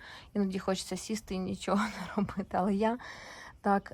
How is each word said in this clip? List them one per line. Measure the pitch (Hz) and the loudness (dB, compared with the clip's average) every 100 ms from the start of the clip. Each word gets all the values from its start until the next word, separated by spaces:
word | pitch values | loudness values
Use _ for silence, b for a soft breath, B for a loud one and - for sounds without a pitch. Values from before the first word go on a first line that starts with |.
| B B B | B B B
Іноді | 208 196 190 | 0 2 2
хочеться | 185 190 - 185 | 0 0 -2 -6
сісти | - 220 - 185 | -4 -4 -2 -4
і | |
нічого | 185 196 - 196 | -2 -4 2 2
<laughs> | |
не | 214 - 180 - | 2 -4 -4 0
робити, | 202 - 190 190 | 0 0 -2 2
але | 185 | 4
я | 196 220 247 B B B B B - | 4 4 2 B B B B B -2
так, | 208 196 - | 4 4 2